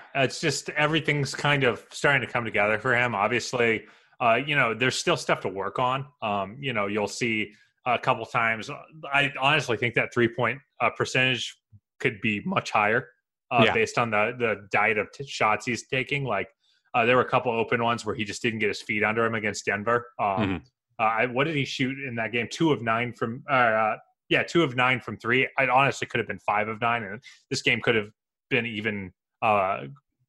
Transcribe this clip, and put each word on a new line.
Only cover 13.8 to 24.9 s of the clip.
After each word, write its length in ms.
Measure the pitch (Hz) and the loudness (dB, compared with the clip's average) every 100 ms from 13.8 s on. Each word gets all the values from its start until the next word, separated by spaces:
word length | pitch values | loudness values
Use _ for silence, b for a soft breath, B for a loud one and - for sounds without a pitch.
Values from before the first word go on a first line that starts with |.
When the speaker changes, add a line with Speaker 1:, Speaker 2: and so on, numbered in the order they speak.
| 107 139 | 0 0
Speaker 1:
on 120 | 117 | 0
the, 240 | 104 110 127 | 0 0 0
the 280 | 117 101 101 | -2 -2 -2
diet 240 | 110 107 107 | 0 2 2
of 140 | 95 | -2
t-, 140 | - 139 | -8 -12
shots 400 | - 110 107 131 | -2 0 0 -2
he's 200 | 113 - | -6 -4
taking. 380 | 131 123 135 | -6 -4 -4
Like, 240 | 127 98 92 _ _ _ _ | -2 -2 -4 _ _ _ _
uh, 100 | 123 | 2
there 120 | 117 127 | 4 4
were 60 | |
a 60 | 120 | 4
couple 240 | 131 127 | 2 2
open 300 | 113 110 123 | 0 0 2
ones 200 | 117 117 107 | 2 0 -4
where 80 | |
he 100 | 95 | -4
just 160 | 101 92 | -6 -4
didn't 180 | 120 110 | -4 0
get 80 | 104 | -2
his 120 | 92 | -2
feet 220 | - 107 | -4 -2
under 200 | 107 110 113 | 0 2 0
him 80 | |
against 320 | 113 104 101 - | 0 -4 -4 -4
Denver. 400 | 101 107 120 - - | -2 0 0 -2 -4
Um, 80 | 107 | -2
Speaker 2:
Mm-hmm. 300 | 98 98 87 - _ _ - | 0 -2 -4 -8 _ _ -2
Speaker 1:
uh, 40 | |
I, 240 | 110 113 127 | 0 0 0
what 180 | 120 | 0
did 120 | 156 147 | -2 -2
he 80 | 127 | -4
shoot 320 | - 131 135 139 | -2 -4 -4 -8
in 60 | |
that 180 | 117 110 | -6 -4
game? 160 | 117 113 | -4 -4
Two 220 | - 165 | 0 2
of 80 | 127 | 2
nine 320 | 113 113 120 | 0 -2 -2
from, 300 | - 117 131 143 | -4 -6 -6 -2
uh, 20 | |
uh, 440 | 131 117 110 110 120 - _ _ | 2 4 4 0 -2 -10 _ _
yeah, 140 | 143 | -2
two 180 | 113 170 | 2 2
of 140 | 156 123 | 2 2
nine 240 | 127 | 2